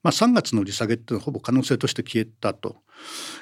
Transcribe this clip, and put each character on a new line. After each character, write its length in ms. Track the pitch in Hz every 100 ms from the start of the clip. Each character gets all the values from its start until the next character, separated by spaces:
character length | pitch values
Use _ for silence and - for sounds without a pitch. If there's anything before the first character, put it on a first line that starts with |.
ま 60 | 170
あ、 40 |
三 220 | - 233
月 220 | 233 - 113
の 80 |
利 80 | 98
下 140 | 98 110
げ 80 |
っ 20 | 117
て 60 |
い 40 | -
う 20 |
の 40 | 113
は 60 |
ほ 60 | -
ぼ 100 | 123
可 120 | -
能 100 | 127
性 160 | 127 120
と 80 | 127
し 80 |
て 80 | -
消 220 | 113 113
え 20 | 110
た 280 | - 107
と 220 | 95 - - _ - - - - -